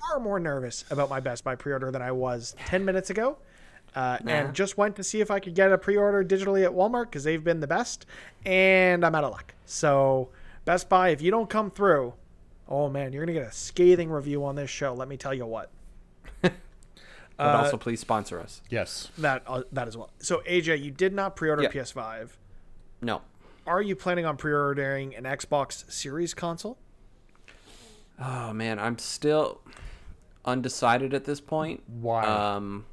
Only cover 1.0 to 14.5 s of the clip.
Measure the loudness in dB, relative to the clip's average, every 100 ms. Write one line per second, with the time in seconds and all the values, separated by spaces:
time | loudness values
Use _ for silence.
1 | -2 -2 -6 -6 -6 -6 -4 -4 -4 -4
2 | -4 -2 -2 -4 -8 -12 -4 -2 0 -2
3 | -2 -2 -2 -2 -10 -20 -20 -20 -12 -4
4 | -2 -2 0 0 0 -2 -2 0 0 -2
5 | -4 -2 0 -2 0 4 6 6 4 4
6 | 4 4 2 2 2 4 4 4 2 2
7 | -4 -4 -2 0 2 0 0 0 -2 -8
8 | -14 -20 -20 -10 2 6 8 8 6 6
9 | 4 4 0 -4 -14 -20 -12 0 4 6
10 | 6 4 0 -8 -18 -6 0 0 4 6
11 | 6 4 2 2 0 -2 -2 2 4 4
12 | 2 -8 -20 -20 -20 -20 -6 -2 -2 -2
13 | -6 -6 -4 -4 -6 -10 -4 6 8 8
14 | 4 -4 -2 -2 -4